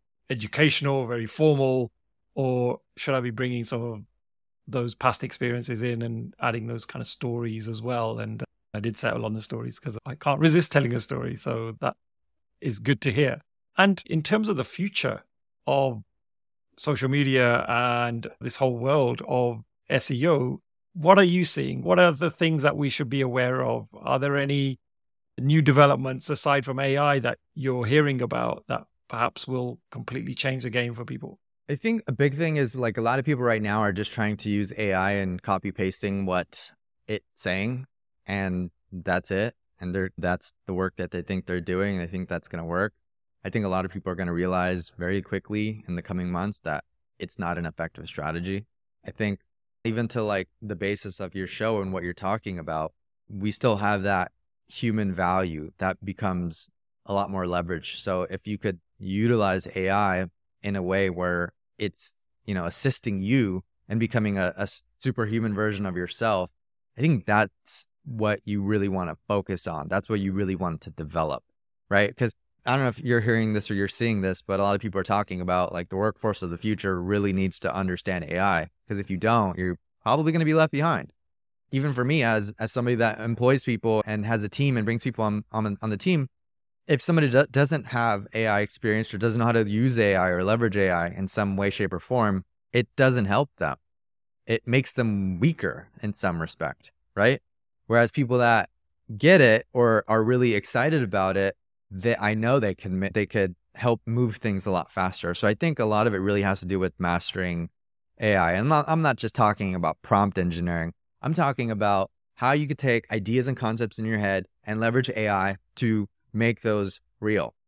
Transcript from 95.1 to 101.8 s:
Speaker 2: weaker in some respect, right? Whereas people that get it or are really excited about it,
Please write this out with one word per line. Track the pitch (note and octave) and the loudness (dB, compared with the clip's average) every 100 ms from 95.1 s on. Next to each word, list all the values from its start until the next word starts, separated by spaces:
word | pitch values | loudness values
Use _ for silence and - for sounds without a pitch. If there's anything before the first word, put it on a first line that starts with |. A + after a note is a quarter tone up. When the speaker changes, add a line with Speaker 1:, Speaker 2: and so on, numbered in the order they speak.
| G2+ F#2+ F2 | 0 0 2
Speaker 2:
weaker | C#3+ D#3+ E2+ - - - | 2 2 -4 -4 -12 -10
in | G#2 | -8
some | - F#2+ E2+ | -2 -2 -2
respect, | D#2+ - D2+ - - _ _ G2 | -6 -4 -6 -6 -18 _ _ 2
right? | A2+ C#3 - _ _ _ - | 2 2 -4 _ _ _ 0
Whereas | A#2 A#2 | 4 4
people | - A#2+ B2 | 2 2 4
that | A#2 A2+ - _ _ _ - G#2+ | 6 4 2 _ _ _ -16 2
get | D3+ F#3 | 6 10
it | B2 A2+ - | 10 6 4
or | B2+ A#2 A2 - | 2 4 4 4
are | A2 | 2
really | A2 B2 B2 | 4 4 4
excited | G2+ - A#2+ C#3+ D#3+ | 2 0 0 2 2
about | A2 G2 F#2+ F#2+ | 2 2 2 2
it, | G2 - _ _ | 0 -2 _ _